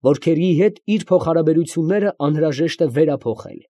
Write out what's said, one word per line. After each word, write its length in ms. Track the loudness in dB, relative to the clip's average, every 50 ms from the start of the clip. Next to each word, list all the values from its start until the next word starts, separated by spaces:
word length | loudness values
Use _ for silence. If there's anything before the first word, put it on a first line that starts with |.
| 2
որ 160 | 2 0 2
Քերիի 360 | 0 0 0 2 2 2 2
հետ 240 | 2 2 0 0 -4 _
իր 220 | -4 -4 -4 0
փոխհարաբերությունները 1080 | 0 0 0 2 2 0 2 2 2 2 0 -2 -2 -4 -4 -2 0 0 0 0 -2 -2
անհրաժեշտ 680 | _ -2 -2 0 0 0 -2 0 -2 -2 -4 0 -2
է 60 | -2 0
վերափոխել։ 720 | 2 2 2 2 0 -2 -4 -6 -6 -6 -12 -18 -18 -20 -20 _